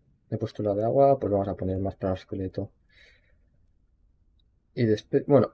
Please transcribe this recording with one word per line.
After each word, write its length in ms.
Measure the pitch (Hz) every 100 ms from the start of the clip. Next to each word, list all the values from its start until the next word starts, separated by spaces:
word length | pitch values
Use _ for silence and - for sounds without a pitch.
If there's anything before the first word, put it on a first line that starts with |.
| _ _ -
He 80 | 110
puesto 240 | 113 -
la 140 | 104 101
de 100 | 113
agua, 340 | 131 139 135
pues 140 | 101
vamos 140 | 101 98
a 80 | 92
poner 240 | 92 95
más 160 | 95 -
plascreto. 760 | 95 92 - 98 92 - 101 _ _ _ _ _ _ _ _ _ _ _ _ _ _ _ _ _ _ _ _
Y 120 | - 113
después, 400 | 104 - 139 -
bueno, 260 | 139 -